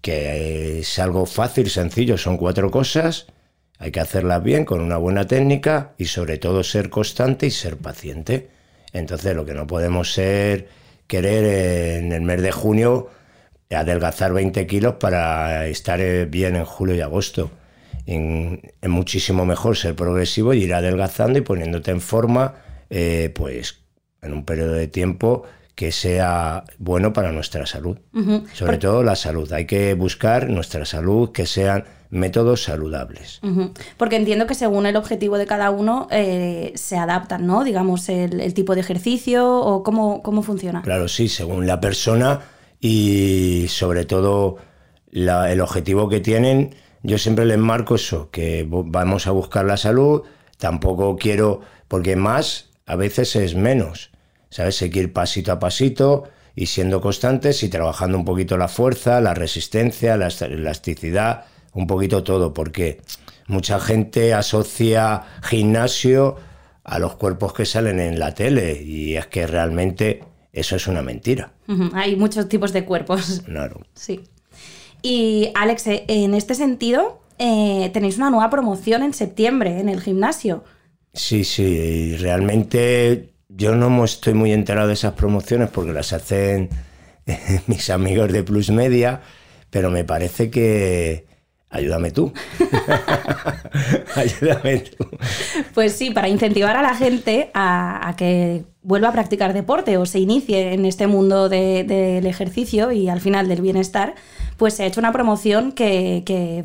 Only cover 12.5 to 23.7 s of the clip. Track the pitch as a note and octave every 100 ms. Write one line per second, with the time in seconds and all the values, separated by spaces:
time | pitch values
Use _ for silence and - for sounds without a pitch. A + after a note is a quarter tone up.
12.5 | - G#2+ G#2+ A#2+ B2 - - _ _ _
13.5 | _ _ D#2+ D#2+ F2 E2 - F#2+ F#2 F#2+
14.5 | F2+ F2+ G2 A#2 A#2+ G2 F2+ E2 D#2+ D#2+
15.5 | D#2+ D#2+ D2+ - F2 F#2 F2+ E2+ E2+ F#2
16.5 | F2+ D#2+ - F#2+ F2 D2 F2 F#2+ - D#2+
17.5 | - _ _ - - - E2 D#2+ D#2+ E2+
18.5 | F2+ - _ F2+ F2 F2 F#2+ - F#2 F2+
19.5 | F2 A2+ G#2+ F2 D#2 F2 F2+ F2 - A2
20.5 | C3 F#2 F2 F2 F#2 F#2+ - A2+ C3+ B2
21.5 | F2+ E2 E2+ D#2+ F2+ - A2 A#2 A#2+ C3+
22.5 | - - - _ G2+ E2+ E2 E2 - D2
23.5 | B1 -